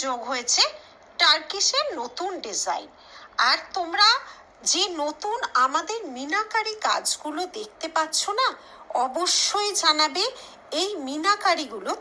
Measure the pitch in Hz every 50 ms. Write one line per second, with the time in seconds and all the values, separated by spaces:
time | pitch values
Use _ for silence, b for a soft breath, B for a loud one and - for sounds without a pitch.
0 | 269 269 247 240 226 240 269 247 240 - - - 466 - - B B B B B
1 | B - - - 339 330 302 320 320 - - 403 - - - 539 622 571 392 269
2 | 233 247 - - 349 392 370 302 - 226 190 - - 190 170 - - - B B
3 | B B B B B B - - 226 254 294 320 - - - 381 349 330 349 403
4 | 415 440 480 539 B B B B B - - - - - - 339 381 403 349 302
5 | 294 302 302 - - 415 440 480 - - - - - 269 277 320 330 330 440 466
6 | 415 302 247 247 277 294 339 415 427 427 - 440 427 440 427 - - - - -
7 | - - - - - 302 302 320 359 359 - 440 427 - - - - 320 - 320
8 | 320 320 - - - 403 403 466 523 453 - B B B B B B - - -
9 | 247 262 254 320 349 349 - - - - - 403 415 415 370 - 349 320 311 302
10 | 311 302 269 359 415 508 523 B B B B B - - - 311 370 403 415 339
11 | 269 262 277 302 320 392 415 415 403 381 339 330 294 247 233 202 - 269 381 -